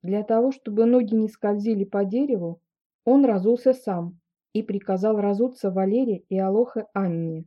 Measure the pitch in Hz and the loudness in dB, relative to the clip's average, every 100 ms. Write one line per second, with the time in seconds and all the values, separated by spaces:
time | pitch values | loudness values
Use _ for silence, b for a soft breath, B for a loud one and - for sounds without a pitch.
0 | 175 202 208 226 254 269 - 208 226 247 | -4 -4 0 0 0 -2 -6 0 4 4
1 | 214 220 220 - 208 208 208 214 196 202 | 4 0 0 -2 -4 -2 -2 -2 -2 -2
2 | 196 226 285 220 170 170 _ _ _ _ | -2 -2 -2 -2 -4 -10 _ _ _ _
3 | - 269 277 202 196 240 262 262 - 180 | 2 4 4 2 2 2 2 0 -2 -4
4 | 170 180 _ _ _ 214 220 196 - 190 | -6 -12 _ _ _ -6 -4 -6 -4 -2
5 | 214 214 202 202 247 247 202 185 190 220 | 0 0 0 0 -2 -2 -4 -2 0 0
6 | 254 185 _ 190 190 202 240 233 214 202 | 0 -4 _ -2 0 0 0 -4 -8 -4
7 | 190 165 165 160 | -2 -2 -4 -8